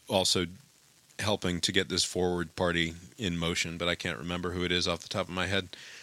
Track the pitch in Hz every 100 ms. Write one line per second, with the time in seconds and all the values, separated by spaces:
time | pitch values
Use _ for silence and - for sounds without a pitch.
0 | - 101 90 92 87 92 - _ - _
1 | - - 104 104 92 87 - 95 92 90
2 | - 90 90 87 82 - 90 85 82 85
3 | 90 - 104 85 82 87 87 85 87 85
4 | 92 65 85 90 90 90 90 90 87 85
5 | - 104 90 87 90 98 92 - - -